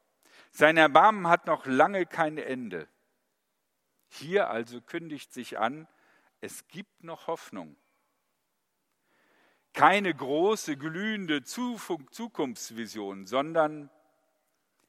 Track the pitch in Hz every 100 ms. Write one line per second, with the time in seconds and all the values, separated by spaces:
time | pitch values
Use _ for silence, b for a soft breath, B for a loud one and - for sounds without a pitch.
0 | _ _ b b b - 151 160 156 139
1 | 196 214 170 170 - 156 135 131 165 202
2 | 175 - 156 156 120 131 117 87 76 _
3 | _ _ _ _ _ _ _ _ _ _
4 | _ - 147 196 175 110 117 120 - 170
5 | 165 143 - - 117 110 113 147 160 b
6 | b b b _ 101 - - 160 202 _
7 | 165 160 - 165 - 98 80 71 _ _
8 | _ _ _ _ _ _ _ _ _ _
9 | _ _ _ _ _ _ _ - 147 196
10 | 196 151 135 147 190 214 - 139 151 160
11 | 214 214 180 147 123 - 247 226 - 170
12 | 135 - 233 - 139 107 - 113 110 107
13 | 98 98 92 123 147 165 151 151 143 _
14 | _ _ _ _ _ _ _ _